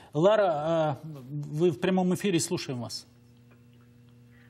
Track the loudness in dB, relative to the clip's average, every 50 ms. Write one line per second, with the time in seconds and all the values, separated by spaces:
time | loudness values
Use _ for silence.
0 | -16 -8 0 2 4 6 6 6 4 2 2 0 0 0 0 2 2 0 -2 -4
1 | -8 -14 -16 -16 -14 -12 -10 -10 -8 -6 -2 2 2 2 2 2 0 0 2 2
2 | 2 2 0 0 0 0 0 0 0 -2 -4 -4 -6 -6 -8 -8 -8 -8 -10 -12
3 | -14 -16 -20 -20 -20 -20 -20 -20 -20 -20 -20 -20 -20 -20 -20 -20 -20 -20 -20 -20
4 | -20 -20 -20 -20 -20 -20 -20 -20 -20 -20